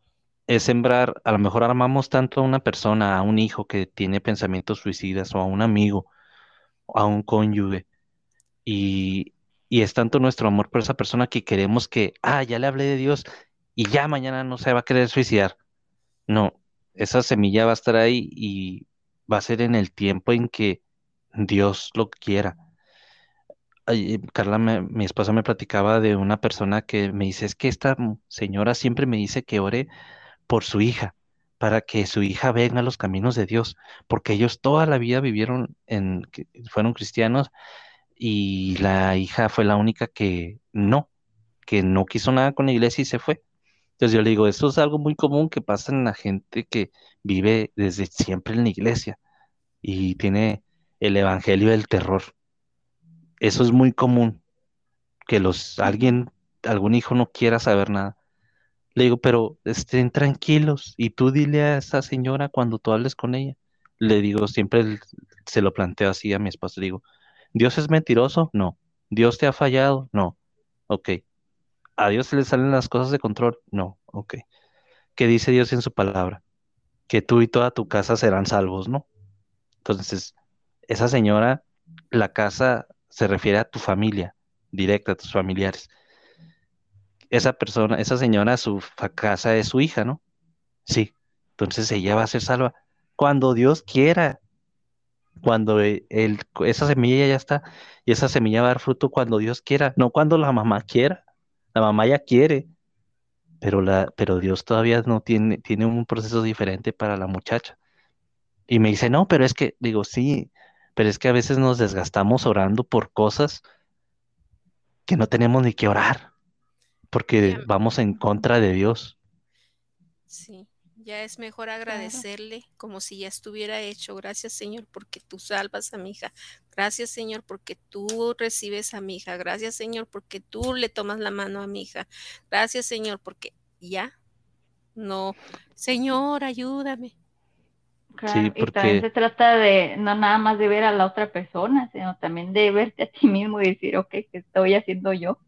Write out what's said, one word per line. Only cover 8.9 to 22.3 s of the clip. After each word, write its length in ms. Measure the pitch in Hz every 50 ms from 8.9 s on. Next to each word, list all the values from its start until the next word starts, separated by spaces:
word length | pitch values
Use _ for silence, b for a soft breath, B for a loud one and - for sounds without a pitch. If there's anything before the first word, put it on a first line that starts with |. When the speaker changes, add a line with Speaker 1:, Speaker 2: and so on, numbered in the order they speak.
| 98 98 95 95 95 98 - - _ _ _ _ _ _ _ -
Speaker 1:
y 120 | 120 117
es 120 | 107 - -
tanto 260 | 127 117 117 - 139
nuestro 280 | 131 131 - - - 107
amor 220 | 101 101 101 -
por 120 | - 120
esa 140 | 113 - 110
persona 320 | - 101 - - 123 123 -
que 160 | - 120 -
queremos 440 | - 107 98 98 98 110 120 - -
que, 260 | - 120 104 92 - -
ah, 220 | - 120 143 139 131
ya 160 | 113 120 117
le 80 | 131 139
hablé 180 | 131 135 139
de 120 | 139 139 131
Dios 280 | 131 139 143 143 - B B B B B _ _ _ _ -
y 120 | - 110 101
ya 180 | 113 139 143 156
mañana 360 | 147 135 127 131 131 131 131
no 140 | 127 127 120
se 160 | - 135 123
va 80 | 120
a 20 | -
querer 260 | - 127 127 123 117
suicidar. 480 | - 135 127 - 113 104 98 92 - _ _ _ _ _ _ _ _ _ _ _ _ _ _ -
No, 340 | 107 107 104 - - _ _ _ _ _ _ _ _
esa 300 | - 104 - - 127 120
semilla 420 | - 131 104 101 98 101 110 113
va 60 | 117
a 40 | 113
estar 200 | - - 123 113
ahí 340 | 113 113 117 123 120 - -
y 560 | - - 107 101 98 98 95 92 92 - - _ _ _ _ _ _ _ _ -
va 60 | 110 101
a 40 |
ser 200 | - - 117 110
en 140 | 120 120 120
el 160 | 110 98 85 _
tiempo 400 | - 101 98 95 92 - - 120
en 160 | 117 120 117
que 320 | - - 110 101 90 - _ _ _ _ _ _ _ _ _ _ -
Dios 560 | 107 104 92 104 98 101 101 98 - - - -
lo 140 | 110 110 104
quiera. 480 | - _ - -